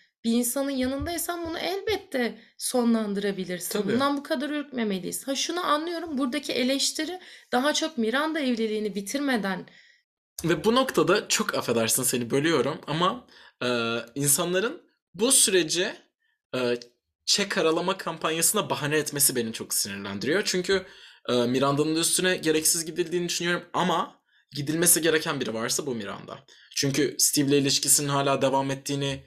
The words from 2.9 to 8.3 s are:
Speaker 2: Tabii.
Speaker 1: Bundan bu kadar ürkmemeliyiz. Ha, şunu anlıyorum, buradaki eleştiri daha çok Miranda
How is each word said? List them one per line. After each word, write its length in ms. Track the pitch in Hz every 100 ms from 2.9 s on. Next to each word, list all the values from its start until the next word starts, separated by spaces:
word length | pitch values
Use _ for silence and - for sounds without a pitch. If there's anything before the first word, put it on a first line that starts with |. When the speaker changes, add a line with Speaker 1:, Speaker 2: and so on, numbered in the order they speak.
| 226 214 202 202 190 180 180 - 208
Speaker 2:
Tabii. 140 | 196
Speaker 1:
Bundan 240 | 226 277 285
bu 60 |
kadar 260 | - 311 285
ürkmemeliyiz. 760 | 294 285 - 220 185 175 175 -
Ha, 80 | 269
şunu 300 | - 339 320
anlıyorum, 520 | 294 330 339 339 269
buradaki 360 | 269 294 285
eleştiri 680 | - 254 277 - - 311 359 - - -
daha 220 | 247 285
çok 240 | 294 320 320
Miranda 420 | 220 254 311